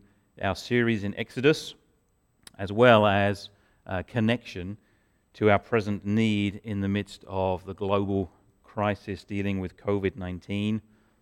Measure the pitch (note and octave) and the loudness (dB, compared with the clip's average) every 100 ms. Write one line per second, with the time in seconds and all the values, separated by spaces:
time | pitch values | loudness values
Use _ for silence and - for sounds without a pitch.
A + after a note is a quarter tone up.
0 | _ _ _ - G2 F#2 - B2 A#2 A2 | _ _ _ -8 -6 -6 -2 0 2 0
1 | G2+ G2+ A2+ - C3 D#3 - - _ _ | -4 -8 -8 0 2 2 -2 -18 _ _
2 | _ _ _ _ - - G2 G2+ B2 A2+ | _ _ _ _ -20 -10 -4 4 8 8
3 | G#2 G2 G2+ G2+ - _ _ _ - F#2 | 6 4 2 -2 -8 _ _ _ -10 -8
4 | F2+ B2 A2 A#2+ - F#2+ F2+ G#2 _ _ | -6 -2 0 0 -4 -12 -12 -12 _ _
5 | _ _ _ - G#2+ G2 - A#2 G#2 G2+ | _ _ _ 0 2 2 2 -2 -2 -4
6 | G2+ G#2+ A2+ G#2 G2+ G2 A#2 G2+ G2 G2+ | -2 2 2 2 0 -4 -8 -4 -2 -2
7 | G2+ - - F#2+ F#2+ F2+ G2 F#2+ G2 G2+ | -4 -12 -10 -2 -2 -2 -6 -6 0 0
8 | G2+ G2 F#2 _ _ _ _ - G#2 G2 | 0 -2 -4 _ _ _ _ -4 -2 -2
9 | - F#2+ - G2+ G2+ G2 F#2 - - G2+ | -6 -12 -8 -4 -2 -2 -6 -8 -4 -2
10 | F#2+ F#2 F2+ F2+ - G2+ G#2 G#2+ - _ | -2 -4 -10 -10 -6 -4 -2 -4 -6 _
11 | _ _ | _ _